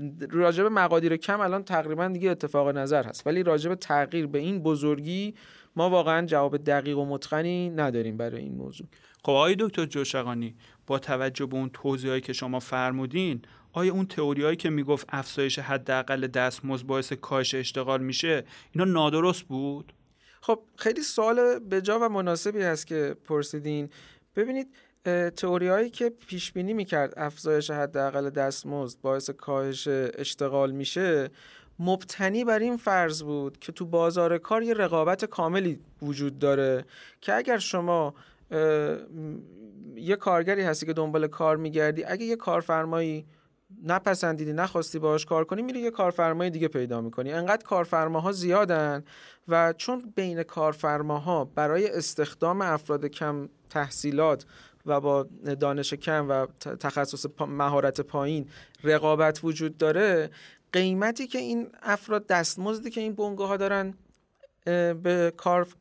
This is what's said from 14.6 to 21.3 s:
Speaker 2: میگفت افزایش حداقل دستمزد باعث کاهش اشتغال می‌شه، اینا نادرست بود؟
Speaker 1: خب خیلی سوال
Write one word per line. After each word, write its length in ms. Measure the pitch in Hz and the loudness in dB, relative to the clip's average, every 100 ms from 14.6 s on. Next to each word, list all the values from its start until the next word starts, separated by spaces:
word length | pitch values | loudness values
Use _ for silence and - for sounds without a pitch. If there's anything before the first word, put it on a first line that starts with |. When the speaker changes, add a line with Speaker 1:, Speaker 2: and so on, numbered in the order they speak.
| 165 | 0
Speaker 2:
میگفت 360 | 151 139 143 - | 0 0 -2 -2
افزایش 500 | 139 - - 139 139 | -6 -4 -2 -2 -2
حداقل 680 | 131 139 127 131 127 135 131 | -4 -4 -2 -2 0 -2 -2
دستمزد 600 | 123 127 127 135 131 131 | 0 0 -2 -6 -6 -2
باعث 260 | 135 131 | -2 -2
کاهش 420 | 135 - 135 127 | -8 -4 -2 0
اشتغال 480 | 131 123 135 131 135 | -2 -4 -4 -2 -2
می‌شه، 420 | 131 127 170 151 - - - | -2 -2 0 0 -2 -16 -6
اینا 120 | 160 | 0
نادرست 580 | 185 170 151 156 180 180 | 2 4 4 4 2 2
بود؟ 500 | - 135 139 143 156 _ _ _ _ _ | -4 -6 -4 -6 -12 _ _ _ _ _
Speaker 1:
خب 200 | - 220 - - | -2 -2 -2 -4
خیلی 260 | 220 220 | -2 -2
سوال 560 | 202 - 220 | -2 0 2